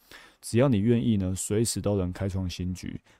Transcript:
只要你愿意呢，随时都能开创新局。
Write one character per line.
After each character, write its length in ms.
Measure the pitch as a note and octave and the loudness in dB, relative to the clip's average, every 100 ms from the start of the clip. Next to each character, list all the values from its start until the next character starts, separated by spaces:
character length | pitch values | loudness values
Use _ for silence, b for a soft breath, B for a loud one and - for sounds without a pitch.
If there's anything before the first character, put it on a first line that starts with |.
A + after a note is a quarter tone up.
| B B B B | B B B B
只 160 | - A2 | -2 4
要 100 | C#3 | 4
你 120 | G#2+ | 4
愿 220 | A2 A#2 | 4 2
意 140 | A#2+ G#2+ | 2 2
呢， 180 | F#2 | 0
随 300 | F#2 - G#2 | -4 -2 0
时 160 | A#2 G2+ | 0 -2
都 180 | G2 G2+ | -2 0
能 140 | F2+ | -2
开 160 | F2+ G#2+ | -4 -4
创 220 | F#2+ F2+ | -4 -6
新 240 | - F2+ | -4 -6
局。 260 | F2+ - - b | -6 -10 -12 b